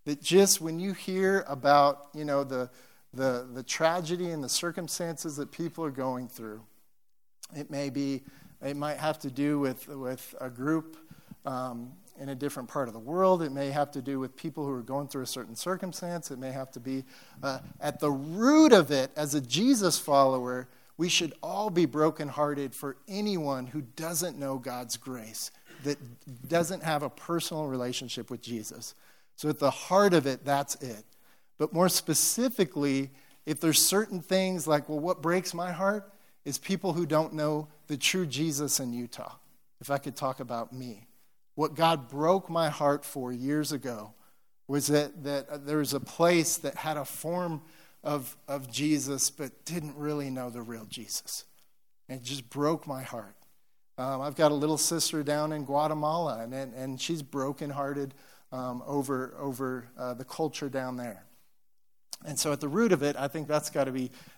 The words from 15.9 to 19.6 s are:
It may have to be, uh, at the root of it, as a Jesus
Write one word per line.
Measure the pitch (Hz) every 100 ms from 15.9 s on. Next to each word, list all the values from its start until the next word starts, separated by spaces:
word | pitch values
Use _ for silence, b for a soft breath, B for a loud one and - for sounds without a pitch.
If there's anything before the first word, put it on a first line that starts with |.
| - 175 175 -
It | 127
may | 131
have | 135 131
to | 127
be, | 123 135 131 B B B
uh, | 139 131 - -
at | 147 -
the | 151
root | 135 147 185 247 311 311
of | 208 143
it, | 143 131 151
as | 151 147
a |
Jesus | 120 139